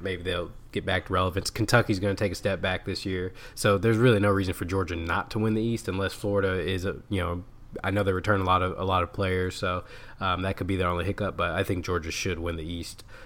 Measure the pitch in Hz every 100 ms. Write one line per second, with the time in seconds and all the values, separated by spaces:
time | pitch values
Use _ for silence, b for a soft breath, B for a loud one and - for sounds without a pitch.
0 | 92 87 90 87 - - - 101 95 92
1 | - 92 92 92 - - 104 120 110 98
2 | 101 95 101 - 101 90 95 90 - 92
3 | 98 92 92 B B - 107 101 110 110
4 | 127 104 104 98 92 87 87 95 85 85
5 | 82 95 - 110 110 110 113 117 - 95
6 | 95 - 104 101 95 92 82 95 95 67
7 | - 98 85 87 - - - - 95 98
8 | 98 92 - 101 92 92 92 - 95 92
9 | 87 - 95 92 92 - 95 90 - B
10 | B B 95 90 92 95 90 95 90 87
11 | 85 101 98 - 87 85 98 90 90 87
12 | 80 - 98 82 85 82 80 85 80 -
13 | - B